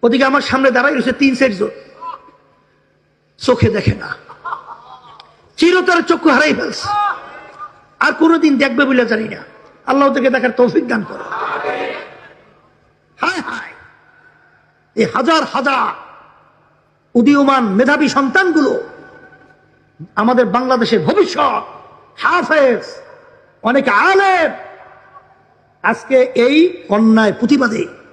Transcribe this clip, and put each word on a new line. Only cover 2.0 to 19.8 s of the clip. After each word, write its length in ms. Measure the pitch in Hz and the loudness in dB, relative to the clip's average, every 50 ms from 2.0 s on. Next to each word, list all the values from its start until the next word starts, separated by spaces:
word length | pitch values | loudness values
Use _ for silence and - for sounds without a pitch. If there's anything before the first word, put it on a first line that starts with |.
| - - - - - - _ _ _ _ _ _ _ _ _ _ _ _ _ _ _ _ _ _ _ _ _ _ | -16 -16 -16 -16 -20 -20 _ _ _ _ _ _ _ _ _ _ _ _ _ _ _ _ _ _ _ _ _ _
চোখে 280 | - - 247 233 - 226 202 | 0 0 2 2 2 0 0
দেখে 180 | 208 - - - - - | 0 -2 -2 -2 -2 -8
না, 80 | - - - - - - - - - - - - - - - - - - - - - - - - _ _ _ _ _ _ - | -12 -14 -14 -16 -20 -20 -16 -12 -12 -12 -12 -12 -18 -20 -20 -20 -20 -20 -20 -20 -20 -20 -20 -20 _ _ _ _ _ _ 0
চিরতরে 440 | - 339 359 370 359 359 359 339 320 - | 2 2 4 2 2 2 0 0 2 0
চক্ষু 180 | 339 330 - 320 277 | -2 0 2 2 4
হারাই 200 | 262 302 302 262 196 | 4 2 2 0 -2
ফেলছে, 300 | - 302 - - - - 415 415 415 403 - - - - - - - - - - - - - - _ _ _ _ - | -4 -8 -8 -8 -8 -4 -4 -2 -2 -4 -4 -8 -12 -18 -20 -20 -20 -20 -18 -18 -18 -18 -20 -20 _ _ _ _ -2
আর 80 | 294 294 - 320 | -2 0 2 2
কোনোদিন 300 | 320 330 330 330 311 277 233 269 | 4 4 4 4 2 2 2 0
দেখবে 200 | 269 240 233 285 269 | 0 0 0 0 2
বলে 140 | 262 247 240 220 233 | 2 0 2 0 0
জানি 140 | 220 220 214 202 | -4 -4 -6 -10
না। 60 | 185 - - - - - - _ _ _ - | -14 -16 -20 -20 -20 -20 -20 _ _ _ -2
আল্লাহ 140 | - 277 277 277 | 0 2 2 2
ওদেরকে 220 | - 277 240 262 247 | 2 2 0 0 0
দেখার 180 | 262 226 247 233 - | 0 -2 -2 0 2
তৌফিক 260 | 247 240 165 - 285 240 240 | 0 2 2 0 -2 -2 -4
দান 100 | 226 196 - | -4 -6 -6
করে। 140 | - - - - - - - - - - - 143 - - - - - - - - - - - - - _ _ _ _ _ _ _ _ _ _ _ _ _ _ _ _ _ - | -12 -14 -12 -12 -10 -8 -8 -6 -8 -6 -6 -6 -6 -6 -8 -8 -10 -12 -14 -18 -20 -20 -20 -20 -20 _ _ _ _ _ _ _ _ _ _ _ _ _ _ _ _ _ -4
হায় 200 | 330 370 349 - - | -4 -4 -4 -8 -10
হায়, 240 | - 208 - - - - - - _ _ _ _ _ _ _ _ _ _ _ _ _ _ _ _ _ _ _ _ _ | -10 -12 -12 -16 -20 -20 -20 -20 _ _ _ _ _ _ _ _ _ _ _ _ _ _ _ _ _ _ _ _ _
এই 100 | - 220 - - | -2 -2 -2 0
হাজার 280 | 226 262 247 330 320 277 - - | -2 0 2 2 0 0 -2 -6
হাজার 340 | - 269 285 269 254 226 208 - - - - - - - - _ _ _ _ _ _ _ _ _ _ _ _ _ _ _ _ _ | -4 -2 -2 -2 -2 -2 -4 -6 -10 -16 -20 -20 -20 -20 -20 _ _ _ _ _ _ _ _ _ _ _ _ _ _ _ _ _
উদীয়মান 500 | 240 240 247 285 285 285 269 269 262 247 214 190 196 | 2 4 4 4 4 4 2 2 0 0 0 0 2
মেধাবী 300 | 254 240 294 294 302 277 - | 2 2 2 2 0 0 0
সন্তানগুলো, 560 | 269 277 262 - 370 381 370 320 311 285 247 - - - - - - - - - - - - - - - _ _ _ _ _ _ _ | 0 -2 2 2 2 2 2 2 2 0 0 -2 -4 -6 -10 -16 -20 -20 -20 -20 -20 -20 -20 -20 -20 -20 _ _ _ _ _ _ _